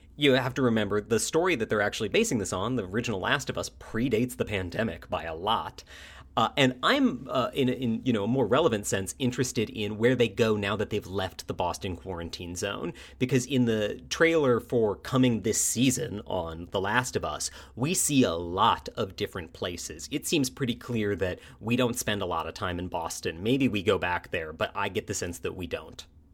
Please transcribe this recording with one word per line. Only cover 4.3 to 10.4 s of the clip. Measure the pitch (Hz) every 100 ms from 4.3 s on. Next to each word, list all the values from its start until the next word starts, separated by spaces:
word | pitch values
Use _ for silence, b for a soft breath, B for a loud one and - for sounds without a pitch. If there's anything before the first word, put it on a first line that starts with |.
| -
the | 113
pandemic | 101 90 82 110 82 -
by | 85
a | 80
lot. | 80 98 107 - - - B B B B -
Uh, | 110 -
and | 131 127
I'm, | 165 277 254 - -
uh, | 135 117
in, | - 127
in, | 120 123 110
you | 131
know, | 107
a | 104
more | 135
relevant | 104 131 170 107 101
sense, | 101 95 -
interested | 127 123 127 - 107
in | - 104 107
where | 120 120
they | 117
go | 101